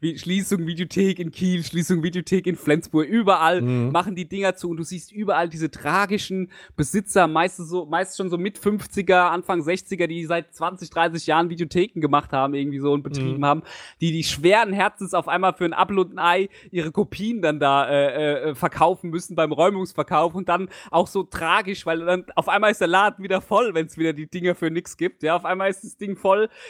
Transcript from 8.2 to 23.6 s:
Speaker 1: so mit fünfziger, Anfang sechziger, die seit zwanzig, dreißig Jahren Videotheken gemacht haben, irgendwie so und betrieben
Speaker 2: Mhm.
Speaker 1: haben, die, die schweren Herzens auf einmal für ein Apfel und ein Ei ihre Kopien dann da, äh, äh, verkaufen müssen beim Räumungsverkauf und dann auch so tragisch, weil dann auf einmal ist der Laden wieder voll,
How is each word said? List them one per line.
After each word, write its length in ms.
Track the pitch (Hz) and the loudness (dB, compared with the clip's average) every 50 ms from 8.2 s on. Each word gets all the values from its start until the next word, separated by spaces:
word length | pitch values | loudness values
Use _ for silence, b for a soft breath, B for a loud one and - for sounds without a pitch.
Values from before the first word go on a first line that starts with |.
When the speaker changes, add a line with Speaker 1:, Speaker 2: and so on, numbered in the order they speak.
| 190 180 | -4 -4
Speaker 1:
so 80 | 175 170 | -4 -4
mit 180 | 180 208 202 | -4 -6 -6
fünfziger, 760 | - - 202 208 202 - - - 196 185 180 185 180 180 175 | -4 -2 -2 -2 -2 -4 -6 -6 -2 2 4 4 6 6 4
Anfang 300 | 165 180 180 - 185 170 | 2 -2 -2 -2 -2 -2
sechziger, 460 | 147 156 180 185 - - 196 170 175 | 0 -2 -2 -4 -4 -8 -4 -2 -2
die 180 | 160 165 170 170 | -2 -2 -6 -4
seit 300 | 156 170 170 160 - - | -4 -4 -4 -4 -8 -8
zwanzig, 340 | - 165 175 185 180 175 - | -6 -6 -6 -6 -8 -14 -6
dreißig 380 | - 165 165 170 165 170 - | 0 0 0 0 0 -2 0
Jahren 240 | - 151 165 170 170 | 2 2 2 2 0
Videotheken 500 | 170 165 175 147 - 175 190 220 - 175 | -2 -6 -6 -2 0 0 0 0 0 -2
gemacht 320 | 151 139 143 143 - - | 0 2 2 2 2 0
haben, 220 | - 135 135 139 143 | 0 0 0 0 0
irgendwie 240 | 139 139 147 143 139 | -2 -2 -4 -4 -2
so 140 | 139 143 | 0 0
und 100 | 143 147 | 0 0
betrieben 360 | 143 143 139 139 131 131 131 139 | -2 -4 -6 -4 -2 -2 -2 0
Speaker 2:
Mhm. 40 | 143 | 2
Speaker 1:
haben, 180 | 143 147 160 B B B B B B B _ | 2 2 2 B B B B B B B _
die, 100 | - 170 | -2 -2
die 120 | 156 165 156 | 0 -2 -2
schweren 480 | - - 147 147 175 202 226 233 208 | -4 -2 2 4 6 6 6 4 2
Herzens 400 | 190 202 190 208 - - 196 175 | 0 0 0 0 -2 -6 -6 -2
auf 160 | - 175 156 - | -2 -2 0 0
einmal 240 | 156 180 190 185 | 0 2 2 0
für 140 | 165 - 180 | 0 0 -2
ein 80 | 165 160 | 0 0
Apfel 240 | - - - 202 190 | 0 0 0 0 0
und 140 | 185 170 | 0 0
ein 60 | - - | -2 0
Ei 300 | 165 170 175 190 196 196 B B B B | 2 2 2 2 0 -2 B B B B
ihre 220 | - 175 156 165 | -6 -6 -6 -2
Kopien 500 | - 208 202 - - 160 202 226 240 220 | -2 -2 -2 -2 -6 -6 -6 -4 -2 0
dann 180 | 170 156 151 147 | 0 0 0 2
da, 260 | 147 139 139 139 135 120 | 2 4 4 2 2 2
äh, 600 | 143 143 143 139 123 151 151 147 147 131 135 156 | 2 2 2 2 0 0 -2 -2 -2 -2 -2 -4
äh, 40 | 139 | -4
verkaufen 560 | - 180 160 - - 156 170 185 - - 175 | -2 -4 -4 2 2 2 2 2 0 -4 -6
müssen 260 | 156 175 - - 175 | -6 -6 -8 -4 -2
beim 160 | 160 160 151 | -2 0 0
Räumungsverkauf 840 | 151 139 165 196 208 190 185 - - - 147 - 175 151 165 175 165 | 2 2 2 2 2 0 -4 -4 -4 -6 -2 0 2 2 2 0 -2
und 140 | 190 180 185 | -4 -2 -2
dann 220 | 175 180 190 180 B B B B | -2 -2 -2 -8 B B B B
auch 160 | 151 165 185 - | 2 2 2 2
so 160 | - 196 180 | -2 -4 -6
tragisch, 600 | - - - 165 165 180 214 202 190 202 - - | -6 -8 -6 0 2 2 2 2 -2 -8 -6 -4
weil 140 | 170 165 165 165 | -4 -4 -2 0
dann 200 | 175 180 185 - - - | 0 0 0 -2 -2 -2
auf 120 | - - 196 | -2 0 2
einmal 220 | 185 202 214 208 | 2 4 4 2
ist 100 | 202 - | 2 2
der 60 | 196 165 | 2 2
Laden 360 | 175 190 202 208 - - 190 | 4 4 4 2 0 -4 -4
wieder 160 | 196 190 190 | -4 -2 -4
voll, 340 | - - 214 208 | -2 0 2 2